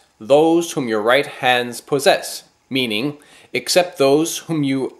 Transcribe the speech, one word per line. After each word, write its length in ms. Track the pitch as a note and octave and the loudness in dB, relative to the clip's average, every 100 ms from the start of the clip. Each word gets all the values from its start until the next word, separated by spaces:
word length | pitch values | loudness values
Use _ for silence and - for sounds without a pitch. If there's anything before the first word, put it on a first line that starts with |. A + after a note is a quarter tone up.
| _ _ | _ _
those 540 | G#2+ C#3+ E3 E3+ E3+ | 2 4 4 2 -2
whom 160 | - B2 | -6 -4
your 120 | A2 | -2
right 260 | A2 C3+ C#3 | 2 2 0
hands 520 | - B2+ B2 B2 A#2 | -4 0 0 -2 -8
possess," 640 | - C#3+ F#3+ E3 - - - _ _ | -4 0 2 0 -2 -14 -16 _ _
meaning, 480 | C3 B2 G#2 C#3+ D3 - - _ | -4 -2 -2 -4 -8 -18 -20 _
"Except 440 | B2 - F#3 F3 - | -8 0 0 0 0
those 420 | C#3 D3 D#3+ - | 2 4 0 -6
whom 240 | - D#3+ | -6 -4
you 340 | C#3 C3+ B2+ | -2 -2 -4